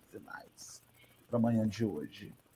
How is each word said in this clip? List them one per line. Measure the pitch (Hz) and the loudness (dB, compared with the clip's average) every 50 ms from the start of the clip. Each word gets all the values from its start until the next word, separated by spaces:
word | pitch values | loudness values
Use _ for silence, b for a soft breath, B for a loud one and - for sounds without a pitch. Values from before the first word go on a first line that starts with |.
| - _ | -6 _
finais | - 101 - - - - - - _ - - - - - - _ - - - - - - - - | -16 -16 -14 -12 -14 -14 -14 -16 _ -20 -18 -18 -18 -18 -20 _ -20 -20 -20 -20 -20 -20 -8 0
pra | - 117 | 2 4
manhã | 113 117 117 113 110 107 | 4 6 6 4 4 2
de | 98 110 117 | 2 2 0
hoje. | 104 90 76 69 - - - - - - - _ _ _ | 0 0 -2 -6 -8 -10 -14 -14 -14 -16 -18 _ _ _